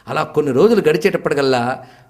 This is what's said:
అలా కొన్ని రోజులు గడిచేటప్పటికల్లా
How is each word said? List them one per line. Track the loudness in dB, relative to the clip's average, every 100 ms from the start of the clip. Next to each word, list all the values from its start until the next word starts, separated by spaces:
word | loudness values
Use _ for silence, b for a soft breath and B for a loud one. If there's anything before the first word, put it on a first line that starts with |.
| B
అలా | -6
కొన్ని | -4 -2 -2
రోజులు | 2 4 4 2
గడిచేటప్పటికల్లా | 0 0 -2 -4 -2 0 0 -2 -6 B B B